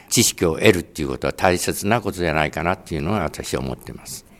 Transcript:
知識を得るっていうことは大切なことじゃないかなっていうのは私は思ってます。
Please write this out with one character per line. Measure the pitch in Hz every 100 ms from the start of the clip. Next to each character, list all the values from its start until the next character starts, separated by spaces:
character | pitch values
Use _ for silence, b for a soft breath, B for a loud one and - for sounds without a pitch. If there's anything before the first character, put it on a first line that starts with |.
| B
知 | -
識 | 107 - 87
を | 67
得 | 107
る | 90
っ |
て | 80 -
い | 69
う |
こ | 65
と | 69
は |
大 | - 92 90
切 | - 80 101
な | 113
こ | 101
と | 90
じ | 87
ゃ | 78
な | 76
い |
か | 87
な | 85
っ | 92
て | -
い | 80
う |
の | 73
は | 107
私 | 78 - - 65
は |
思 | 65
っ | 62
て | -
ま | - -
す。 | - -